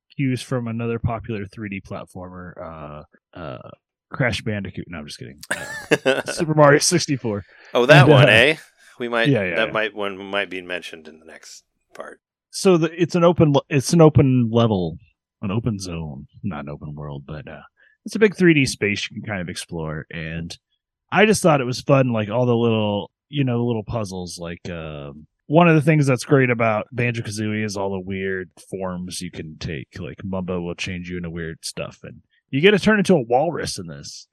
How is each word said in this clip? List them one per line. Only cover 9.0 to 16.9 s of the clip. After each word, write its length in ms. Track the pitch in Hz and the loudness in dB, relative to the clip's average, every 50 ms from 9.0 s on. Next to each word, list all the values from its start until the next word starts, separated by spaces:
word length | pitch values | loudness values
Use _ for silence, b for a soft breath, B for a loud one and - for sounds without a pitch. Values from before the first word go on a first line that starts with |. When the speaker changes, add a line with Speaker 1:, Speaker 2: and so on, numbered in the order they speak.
Speaker 2:
We 80 | 123 117 | -6 -2
might, 200 | 120 113 113 131 | 0 2 2 4
Speaker 1:
Yeah, 140 | 135 107 | 2 2
yeah, 140 | 98 90 85 | 0 0 0
Speaker 2:
that 100 | 113 113 | -2 -2
Speaker 1:
yeah. 60 | - | 0
Speaker 2:
might, 220 | 107 110 110 107 107 | -2 -2 -4 -4 -4
one 200 | 104 101 101 95 | -6 -6 -6 -6
might 320 | 92 101 98 101 101 98 85 | -8 -8 -4 -4 -2 -2 -4
be 140 | 92 92 | -6 -10
mentioned 460 | 90 87 90 85 - - 87 82 78 78 | -8 -8 -8 -8 -10 -12 -16 -18 -18 -20
in 100 | 80 80 | -20 -20
the 80 | 82 | _
next 380 | 80 80 - - - - - _ _ _ _ _ _ | -20 -20 -20 -20 -20 -20 -20 _ _ _ _ _ _
part. 280 | - - - 147 151 - _ _ _ _ _ _ | -18 -16 -16 -16 -18 -20 _ _ _ _ _ _
Speaker 1:
So 260 | - - - 190 180 | -8 0 2 4 4
the, 260 | 160 165 160 170 180 | 4 2 0 -2 -2
it's 140 | 175 - - | -2 0 2
an 80 | 175 170 | 4 4
open 280 | 175 160 - 165 151 | 4 6 6 4 4
le-, 100 | 139 131 - - | 4 2 0 0
it's 240 | 156 135 - - | 0 0 0 4
an 80 | 175 170 | 6 8
open 480 | 156 156 - - 143 131 127 127 120 110 | 8 8 8 6 6 6 4 2 2 2
level, 440 | 113 117 117 110 104 92 87 80 82 - - _ _ _ _ _ _ _ | 4 2 4 4 2 0 0 -2 -6 -10 -14 _ _ _ _ _ _ _
an 80 | - 98 | -6 -4
open 300 | 95 117 - 123 104 98 | -4 -2 -2 -2 -4 -4
zone, 480 | 95 90 85 82 80 76 65 69 76 - _ - - | -6 -10 -8 -8 -8 -10 -10 -14 -16 -20 _ -10 -10
not 160 | 101 80 73 | -8 -8 -8
an 80 | 71 71 | -10 -12
open 260 | 71 69 - 76 | -12 -12 -14 -14